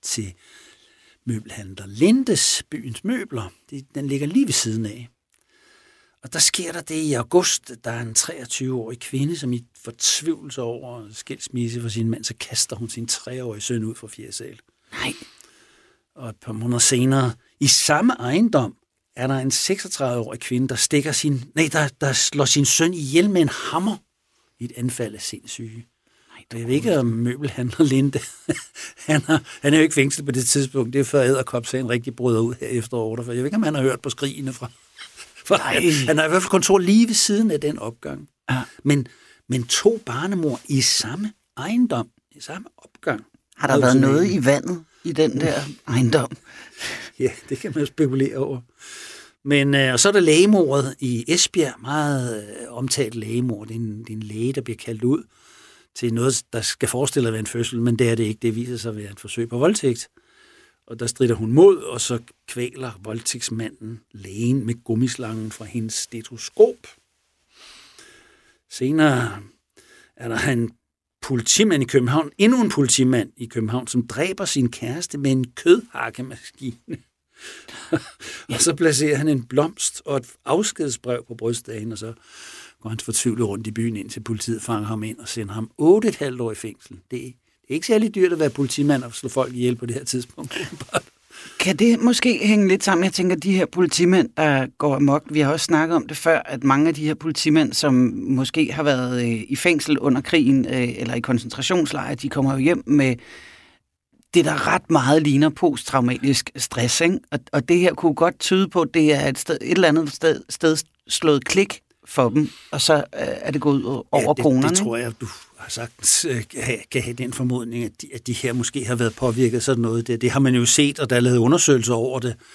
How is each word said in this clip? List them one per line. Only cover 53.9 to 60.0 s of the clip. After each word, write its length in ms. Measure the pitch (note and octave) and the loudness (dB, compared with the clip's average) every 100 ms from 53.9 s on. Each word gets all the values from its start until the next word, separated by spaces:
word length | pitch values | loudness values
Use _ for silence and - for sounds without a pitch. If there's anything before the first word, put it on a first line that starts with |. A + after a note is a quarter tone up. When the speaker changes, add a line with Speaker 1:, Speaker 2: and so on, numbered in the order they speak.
| G#2+ | -8
Speaker 1:
det 100 | A2+ | -12
er 20 | A2 | -12
en 60 | |
læge, 300 | G#2+ G#2+ A#2+ | -10 -4 -4
der 80 | C3+ | -4
bliver 160 | A#2 A2 | -8 -10
kaldt 280 | - A2 | -10 -2
ud 180 | A#2+ D3+ - _ _ _ - _ _ | 0 0 -4 _ _ _ -20 _ _
til 200 | - A#2+ | -8 -4
noget, 280 | A#2 C3 B2+ - | 0 0 0 -6
der 80 | A#2 | -6
skal 280 | G#2 - A#2+ | -6 -4 -4
forestille 400 | B2 C#3 C#3+ A#2 | -2 -2 0 -2
at 40 | |
være 80 | A2 | -2
en 60 | G#2+ | -6
fødsel, 340 | A#2+ A2+ A#2+ | -4 -4 0
men 180 | A#2+ A#2 | 0 2
det 120 | A#2+ | 2
er 40 | |
det 100 | A2+ | 2
ikke. 140 | G#2+ G#2+ | -2 -2
Det 140 | A#2 A2 | -2 -2
viser 200 | B2 A#2+ | -6 -8
sig 120 | A#2 | -8
at 80 | G#2+ | -10
være 140 | G2+ | -12
et 100 | G2+ | -16
forsøg 280 | G#2 - A#2 | -12 -8 -6
på 100 | A#2+ | 0
voldtægt. 500 | D#3 G#3 C3+ A#2 | 2 2 0 -2